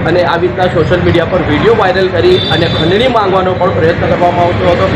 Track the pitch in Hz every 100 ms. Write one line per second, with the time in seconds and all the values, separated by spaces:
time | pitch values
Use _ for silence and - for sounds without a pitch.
0 | 160 180 156 170 180 - 180 180 147 180
1 | 170 170 165 180 151 147 214 220 190 185
2 | 185 180 175 185 - 160 165 165 160 196
3 | 262 233 196 185 180 175 180 165 160 165
4 | 170 175 175 175 175 175 180 175 190